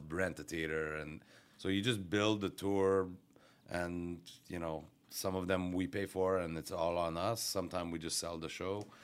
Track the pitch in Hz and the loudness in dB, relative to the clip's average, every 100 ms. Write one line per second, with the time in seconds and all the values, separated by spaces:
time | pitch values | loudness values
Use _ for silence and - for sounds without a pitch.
0 | 76 82 92 76 - 85 80 80 78 78 | -2 0 0 -2 -4 -2 0 0 -2 -4
1 | 76 78 - - - - 95 98 117 107 | -6 -10 -14 -20 -20 -4 0 2 2 0
2 | 87 104 107 107 95 - 98 98 95 98 | 2 4 4 4 0 0 2 4 6 4
3 | 92 92 - - - - - 87 87 87 | 2 -4 -18 -20 -20 -20 -4 -2 -2 -2
4 | 87 85 - - - 90 82 80 78 - | -4 -6 -12 -18 -8 -4 -4 -4 -8 -20
5 | - - 98 95 90 92 90 90 90 101 | -12 -4 0 0 2 2 2 0 0 -2
6 | 95 95 92 95 85 80 78 90 85 85 | -2 2 4 4 2 -4 -4 0 2 2
7 | 85 82 101 113 - 98 87 90 85 82 | 0 0 0 0 -2 -2 -2 -2 -2 -4
8 | 80 - 85 85 - - 90 104 104 - | -2 -2 -2 -4 -6 -4 -4 -4 -6 -14